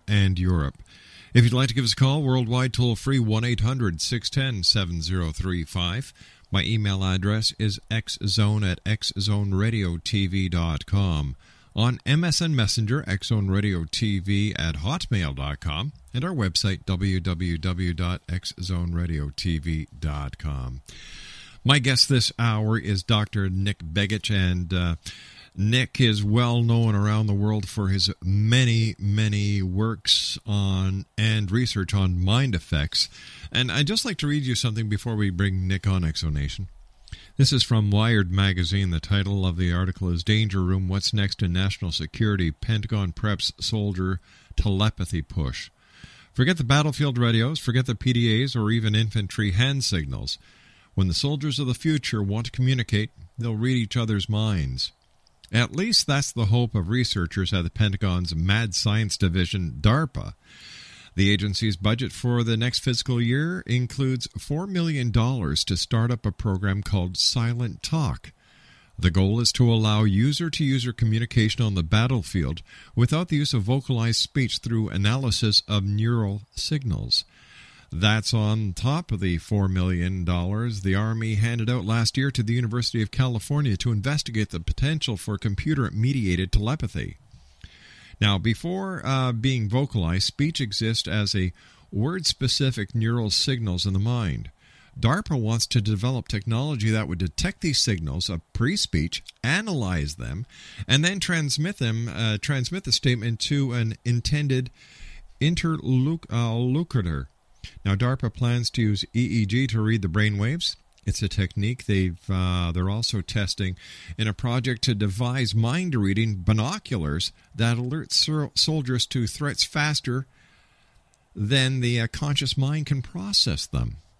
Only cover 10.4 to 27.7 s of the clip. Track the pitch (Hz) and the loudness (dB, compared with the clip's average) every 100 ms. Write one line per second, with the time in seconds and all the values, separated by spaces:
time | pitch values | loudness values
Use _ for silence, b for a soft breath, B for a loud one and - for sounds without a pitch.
10.4 | 92 87 82 73 - 101 95 78 71 64 | 0 0 0 -2 0 0 2 0 -2 -6
11.4 | b b b - 117 123 - 147 175 - | b b b -2 0 0 0 0 2 0
12.4 | 165 139 101 - 107 135 - 95 - 110 | 0 2 0 0 0 -2 -2 -4 -2 0
13.4 | 98 95 101 90 80 - 110 98 92 101 | 2 0 0 -2 -4 -2 -2 -2 0 0
14.4 | 104 - 82 71 85 170 - 104 78 67 | 0 -2 -4 -2 -4 -4 -2 -2 0 -4
15.4 | 69 73 - 76 139 - - 123 165 165 | -6 -6 -6 -4 -6 -8 -10 -6 -4 -2
16.4 | 98 - 101 92 - 90 98 92 87 82 | 0 0 0 -2 -2 -2 0 0 -2 -2
17.4 | 90 82 90 90 90 82 87 90 - 90 | -2 -2 -2 -2 -2 -2 -2 -4 -6 -8
18.4 | - - 90 90 87 85 87 78 71 - | -6 -8 -4 -2 -2 -2 -2 -2 -4 -4
19.4 | 92 80 76 80 - - 78 71 71 - | -2 -2 -2 -4 -4 -6 -6 -4 -6 -8
20.4 | 73 69 62 64 - B B B B B | -6 -6 -6 -10 -14 B B B B B
21.4 | B B 123 143 131 127 - 131 - - | B B 2 2 4 2 4 4 2 0
22.4 | 117 107 107 110 76 98 - 110 104 107 | 0 0 0 0 0 -2 0 0 0 -2
23.4 | 95 92 98 101 80 85 101 107 - 101 | -2 0 -2 -4 -4 -2 0 -2 -2 2
24.4 | 92 90 87 92 87 82 B B B B | 2 0 0 0 0 -2 B B B B
25.4 | B - 104 123 127 - 123 104 104 113 | B -2 0 2 0 2 4 4 2 2
26.4 | 120 120 117 117 113 101 104 107 107 101 | 4 2 4 4 4 4 2 2 2 2
27.4 | 104 107 98 | 2 0 -2